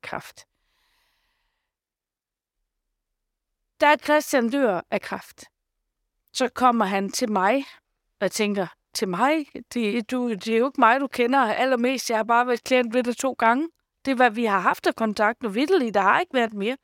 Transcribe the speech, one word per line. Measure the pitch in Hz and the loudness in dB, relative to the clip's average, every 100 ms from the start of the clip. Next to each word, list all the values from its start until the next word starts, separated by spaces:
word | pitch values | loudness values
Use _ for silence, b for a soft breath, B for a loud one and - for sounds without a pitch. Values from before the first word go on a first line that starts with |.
kræft. | - - - - - _ _ _ _ _ _ _ _ _ _ _ _ _ _ _ _ _ _ _ _ _ _ _ _ _ _ _ _ _ _ _ _ _ | -10 -12 -12 -20 -20 _ _ _ _ _ _ _ _ _ _ _ _ _ _ _ _ _ _ _ _ _ _ _ _ _ _ _ _ _ _ _ _ _
Da | 294 302 | 2 2
Christian | - 302 - 277 233 | 2 0 2 0 0
dør | 277 254 175 - | 0 0 -2 -4
af | 196 | -8
kræft, | - 190 - - - _ _ _ _ _ _ _ _ | -6 -12 -14 -20 -20 _ _ _ _ _ _ _ _
så | - 262 | -4 -4
kommer | - 254 233 196 | 2 2 2 0
han | 196 196 | 0 -2
til | - 247 | -4 -2
mig, | 202 190 269 277 - _ _ _ _ | 0 2 0 -2 -16 _ _ _ _
og | |
jeg | 196 | -4
tænker, | - 208 202 175 - _ | -2 -2 -2 -6 -8 _
"Til | - 202 | -6 -4
mig? | 180 254 311 285 - - | 0 0 0 -4 -14 -10
Det, | 247 220 240 214 | -4 -2 -2 -4
du, | 254 247 | -4 -4
det | 208 220 | -6 -2
er | 226 | 0
jo | 262 | 0
ikke | 277 | 2
mig, | 233 254 | 2 4
du | 269 | -2
kender | - 240 269 | -2 0 2
allermest. | 240 - 254 254 240 262 - | 0 0 0 0 0 -2 -4
Jeg | 226 | -4
har | |
bare | 220 233 247 | 2 2 2
været | 240 | -2
klient | - 254 240 | 0 0 2
ved | 240 | -2
dig | 247 240 | -2 -2
to | 269 | -4
gange. | 247 226 240 330 _ _ _ - | 2 2 2 -2 _ _ _ -4
Det | |
er, | 254 | 2
hvad | 247 | 2
vi | 214 226 | 2 0
har | 196 | 2
haft | 196 349 359 | 0 0 -2
af | - | -2
kontakt, | 226 202 214 233 233 | -4 0 0 0 -6
og | 196 | -2
vitterligt, | 294 381 240 | 0 2 2
der | 196 | 2
har | 190 262 | 4 2
ikke | 359 | 0
været | 262 226 | -2 -2
mere." | 208 202 269 | -2 -6 -6